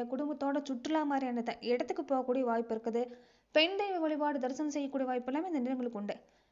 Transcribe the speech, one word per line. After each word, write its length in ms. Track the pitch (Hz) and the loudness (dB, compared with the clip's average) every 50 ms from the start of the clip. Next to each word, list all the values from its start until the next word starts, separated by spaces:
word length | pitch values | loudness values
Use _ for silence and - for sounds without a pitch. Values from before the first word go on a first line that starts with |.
| 240 | -2
குடும்பத்தோட 500 | 240 262 262 294 285 294 285 285 277 277 294 285 | -4 -2 -2 -2 -2 -2 -2 0 0 0 0 -2
சுற்றுலா 380 | - 269 240 - 311 311 311 302 | -2 -6 -4 -2 0 0 2 2
மாதிரியான 400 | 285 277 269 269 254 240 240 226 | 2 2 0 0 0 -2 -2 -2
த-, 160 | 233 - - | -4 -6 -4
இடத்துக்கு 420 | - 220 240 247 - - 370 - 294 | 0 0 0 0 0 -2 -2 -4 0
போகக்கூடிய 400 | - 277 262 254 254 247 262 262 | 0 0 0 2 2 2 2 2
வாய்ப்பு 300 | 240 226 233 233 233 226 | 2 2 0 0 0 -2
இருக்குது. 300 | 220 - 233 214 233 247 247 - - - - - _ _ _ - | -2 -2 -2 0 0 -2 -2 -6 -14 -20 -20 -20 _ _ _ 4
பெண் 200 | 302 320 349 392 | 4 6 6 4
தெய்வ 180 | 392 403 403 381 349 | 0 0 0 2 2
வழிபாடு, 380 | 320 302 311 285 294 294 285 277 | 2 2 2 2 0 0 0 0
தரிசனம் 340 | 254 254 269 302 302 294 285 | 0 -2 -2 -2 -2 -2 0
செய்யக்கூடிய 340 | 302 285 269 277 269 269 | -2 -2 0 0 0 0
வாய்ப்பு 220 | 254 254 247 240 254 | 0 0 -2 -2 -2
எல்லாமே 200 | 262 302 339 381 | -2 -2 -2 0
இந்த 100 | 330 277 | 0 0
நேரங்களுக்கு 400 | 240 254 269 254 247 240 233 202 | 0 0 0 -2 -2 -2 -4 -4
உண்டு. 160 | 208 202 - - - - _ _ _ _ | -4 -4 -6 -8 -10 -18 _ _ _ _